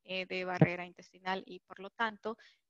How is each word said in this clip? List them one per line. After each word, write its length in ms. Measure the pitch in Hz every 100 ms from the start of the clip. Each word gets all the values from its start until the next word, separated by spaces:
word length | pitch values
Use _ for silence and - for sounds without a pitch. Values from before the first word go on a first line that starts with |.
eh, 220 | - 185 185
de 180 | 185 185
barrera 400 | 180 175 175 180
intestinal 580 | 180 185 180 185 190 -
y, 140 | 180
por 200 | - 190
lo 120 | 196
tanto, 460 | - 226 208 220 220 - - _